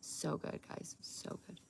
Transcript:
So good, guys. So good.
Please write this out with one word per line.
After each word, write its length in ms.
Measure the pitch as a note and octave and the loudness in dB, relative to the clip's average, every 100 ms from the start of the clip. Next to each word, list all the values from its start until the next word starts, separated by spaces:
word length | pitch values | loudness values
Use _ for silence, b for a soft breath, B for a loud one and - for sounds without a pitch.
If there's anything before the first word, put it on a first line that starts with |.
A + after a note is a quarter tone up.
So 380 | - - - D#3 | -4 0 4 4
good, 220 | - - - | 4 0 0
guys. 280 | - - - | -4 -4 -6
So 380 | - - - - - | -6 -4 -2 -4 -4
good. 120 | F3 | -12